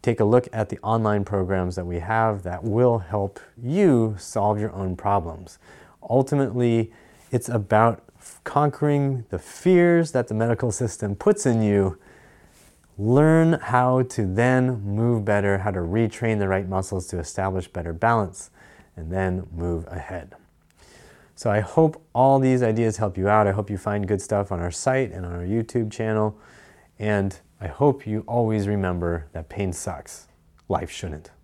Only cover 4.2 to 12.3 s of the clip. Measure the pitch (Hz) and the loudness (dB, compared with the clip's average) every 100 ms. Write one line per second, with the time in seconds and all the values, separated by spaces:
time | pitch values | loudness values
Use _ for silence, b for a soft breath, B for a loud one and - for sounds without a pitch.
4.2 | - - 104 104 104 92 95 87 104 101 | -6 -2 0 0 -2 -4 -6 -4 0 0
5.2 | 85 82 87 - B B B B - 123 | -2 -10 -16 -20 B B B B 0 0
6.2 | 135 147 135 123 120 117 110 B B B | 2 0 0 2 2 2 0 B B B
7.2 | B 123 - 120 98 127 117 - - _ | B -4 -2 -4 2 4 4 2 -10 _
8.2 | - - - - 147 - 147 143 139 131 | -20 -16 -4 0 0 0 0 2 0 -2
9.2 | 113 92 - - 180 180 175 170 165 127 | -6 -10 -10 -2 4 6 6 4 2 0
10.2 | 120 107 117 117 123 104 120 - 104 101 | -2 0 0 0 0 -2 -4 -4 -6 0
11.2 | - 208 131 113 107 101 95 92 b b | 2 2 2 2 4 4 2 -2 b b
12.2 | b | b